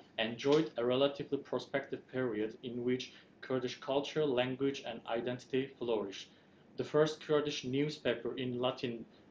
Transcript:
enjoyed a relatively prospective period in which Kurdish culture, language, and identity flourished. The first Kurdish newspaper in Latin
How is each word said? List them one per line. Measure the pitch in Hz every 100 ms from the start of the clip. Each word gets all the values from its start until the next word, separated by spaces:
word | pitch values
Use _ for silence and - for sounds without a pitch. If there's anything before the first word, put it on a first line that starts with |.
| - -
enjoyed | 113 120 139 156 156 -
a |
relatively | 120 127 143 143 135 139
prospective | - 123 - 135 - 120 -
period | 131 127 104 110 -
in | 117 120
which | 123 127 - - - -
Kurdish | - 131 123 -
culture, | - 143 143 156 147
language, | 123 127 131 139 135 127
and | 113 -
identity | 117 120 123 - 131 135 -
flourished. | 120 107 98 - - - - - - -
The |
first | 123 147 156 -
Kurdish | - 147 147 -
newspaper | 127 135 151 147 131 113 120 135
in | 127 120
Latin | 127 131 123 117 - - -